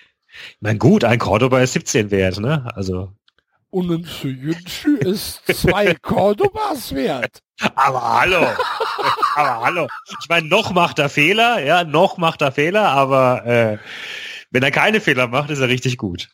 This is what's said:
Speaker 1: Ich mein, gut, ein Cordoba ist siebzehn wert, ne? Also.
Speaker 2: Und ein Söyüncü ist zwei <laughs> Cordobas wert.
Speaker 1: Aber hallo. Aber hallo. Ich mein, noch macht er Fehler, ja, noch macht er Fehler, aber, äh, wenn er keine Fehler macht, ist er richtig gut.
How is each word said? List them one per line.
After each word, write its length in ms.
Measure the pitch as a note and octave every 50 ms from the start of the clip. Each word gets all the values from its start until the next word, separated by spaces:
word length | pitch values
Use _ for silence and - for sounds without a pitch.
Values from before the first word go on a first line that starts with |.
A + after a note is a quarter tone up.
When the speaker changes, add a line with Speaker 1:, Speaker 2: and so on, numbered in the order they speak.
| _ _ _ _ _
Speaker 1:
Ich 300 | _ - - - - - -
mein, 160 | - G#2 A2
gut, 260 | G#2 G#2 C3+ G#3 G#3 -
ein 160 | A2 A#2 A#2+
Cordoba 420 | - F2+ F#2+ A2 B2+ C3 C3 B2+
ist 120 | B2+ B2+ -
siebzehn 380 | E3+ - - - B2 G#2 G2+
wert, 280 | G2+ G2 F#2+ F#2+ F#2 G2+
ne? 300 | G#2 C3 D#3+ D3+ B2 A#2 -
Also. 360 | - G2 F#2 F#2 F2+ F#2 F#2+ G2 _ _ _ _ _ _ _ _ _ _ -
Speaker 2:
Und 180 | - F#3 F3+ F3
ein 140 | E3+ E3 F3
Söyüncü 920 | D#3+ - - - C#3 C3 B2+ C3 D#3 E3 E3+ F3 - - - - D4 D4
ist 440 | A#3 - F#3 G3+ G#3 - - - - -
zwei 480 | - F3 - - C4+ F3+ G3 G#3 - -
<laughs> 60 | -
Cordobas 920 | - - G#3+ F#3+ F#3 G#3 G#3 G3+ F#4+ G4+ - G#4+ G#4+ G#4 E4+ B3+ - - C4
wert. 480 | C4+ C4 G3+ D3 B2+ A#2 - _ - _ _ _ - - - -
Speaker 1:
Aber 460 | - C3+ C#3 C3 B2+ A#2+ A2+ A2+ A#2+
hallo. 260 | C#3 F3 F#3 E3+ D3 B2 G#2+ - B4+ - - - A4+ - - - - - - - - - -
Aber 260 | D3 D3+ C3+ A#2+ A2+
hallo. 260 | A#2+ C3+ E3+ F3 D3+ B2+ - - - - F#3 -
Ich 80 | - -
mein, 180 | E3 E3+ D#3+
noch 260 | D3+ E3+ G#3+ G#3+ - F#3+
macht 260 | F3+ E3+ E3 - -
er 100 | D3 C#3+
Fehler, 540 | - D3 D3 D#3+ G3+ A3 A3+ A#3+ A#3+ G3+ C#3+
ja, 200 | C#3 E3 F3+ F3
noch 340 | D#3 C#3+ D#3 F#3+ F#3+ -
macht 240 | - E3+ E3 D#3 -
er 100 | D#3 C3+
Fehler, 380 | - - D3 E3 F#3+ G#3+ G#3 E3+
aber, 560 | C3+ C#3 C#3 C3+ C3+ C3 C3 B2 B2+ A#2 G#2
äh, 320 | A#2 A#2+ A#2 A#2 A2 G#2+ G#2+ - - - - - - - - - - - - - _
wenn 120 | - B2+ B2+
er 80 | C#3+
keine 280 | C#3 D3+ D3 G3+ A3 G#3+
Fehler 280 | G#3+ - C#3 B2 B2+
macht, 240 | A#2 A#2+ C#3 D3 C#3+
ist 80 | D#3 C3+
er 80 | C3
richtig 320 | A#2+ B2+ B2+ - C3 A#2+ B2
gut. 300 | A2+ F#2+ F2 F2+ - -